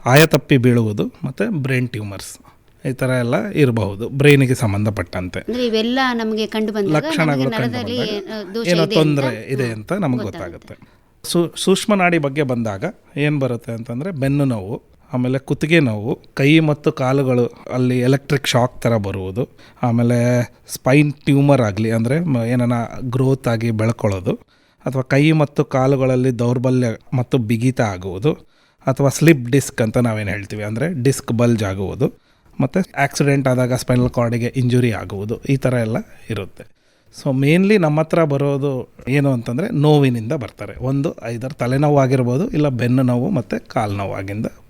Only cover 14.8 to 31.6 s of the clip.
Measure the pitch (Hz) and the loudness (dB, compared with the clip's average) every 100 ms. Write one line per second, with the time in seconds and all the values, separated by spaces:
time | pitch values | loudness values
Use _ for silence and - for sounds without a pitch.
14.8 | - _ - 127 127 135 - 147 151 165 | -14 _ -8 -4 -2 -2 -4 -4 -2 -2
15.8 | 131 107 110 185 - - 139 160 156 147 | -2 -4 -6 -8 -8 -2 2 4 2 0
16.8 | 156 147 131 139 131 123 117 - - 127 | -2 -2 0 0 2 0 0 -6 -8 -2
17.8 | 127 127 123 135 - 143 - 120 123 - | 0 0 2 0 0 -4 0 0 0 -2
18.8 | 123 113 101 98 92 98 - - - - | 0 0 -2 -6 -6 -6 -6 -10 -20 -4
19.8 | 127 117 120 120 120 123 120 - - - | 0 2 2 2 2 0 -2 -8 -16 -6
20.8 | - 147 147 - - 139 143 135 107 95 | 2 4 4 0 2 4 4 4 2 0
21.8 | 110 113 113 151 175 123 117 123 120 120 | 0 0 0 0 0 0 0 0 0 -2
22.8 | 110 95 127 123 131 131 120 113 117 110 | -4 -8 -4 0 2 0 0 0 0 0
23.8 | 110 - 107 95 101 240 _ _ _ _ | 0 0 -2 -2 -4 -6 _ _ _ _
24.8 | 147 131 - 139 151 156 143 - 143 131 | -6 -4 0 2 4 4 2 -2 -2 0
25.8 | 131 139 131 127 131 117 120 123 131 127 | 2 2 2 2 0 0 0 0 0 0
26.8 | 120 110 - 127 120 131 110 113 127 127 | 0 -4 -4 -4 0 0 0 0 0 0
27.8 | 110 92 95 90 135 - - _ _ _ | -2 -4 -8 -4 -2 -2 -8 _ _ _
28.8 | - 131 139 - 156 147 120 139 - - | -4 0 0 4 6 4 2 0 0 -2
29.8 | 110 127 120 107 101 101 98 107 104 110 | -2 0 0 -2 -4 -6 -8 -8 -6 -4
30.8 | 151 156 131 131 - 117 120 113 | -4 0 0 0 -2 2 2 2